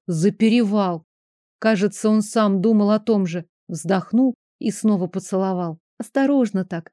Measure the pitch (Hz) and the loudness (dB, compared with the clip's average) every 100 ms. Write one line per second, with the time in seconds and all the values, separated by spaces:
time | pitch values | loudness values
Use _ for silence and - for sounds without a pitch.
0 | - 165 196 208 226 240 214 208 185 170 | -6 0 0 2 2 4 2 0 -2 -4
1 | _ _ _ _ _ _ 220 208 202 - | _ _ _ _ _ _ 0 2 0 -2
2 | 220 220 214 233 208 196 214 214 202 214 | 0 0 0 0 0 2 2 2 2 0
3 | 214 214 185 175 165 _ - 170 165 185 | 0 0 0 -6 -12 _ -14 -10 -2 -2
4 | - 226 262 - _ _ 214 202 214 202 | 0 0 0 -2 _ _ -6 -2 0 0
5 | 180 190 - 190 190 180 170 160 _ _ | -2 -6 -4 -2 -2 -4 -6 -10 _ _
6 | 226 277 277 285 220 185 185 170 - | -6 -2 2 2 0 -2 -4 -8 -12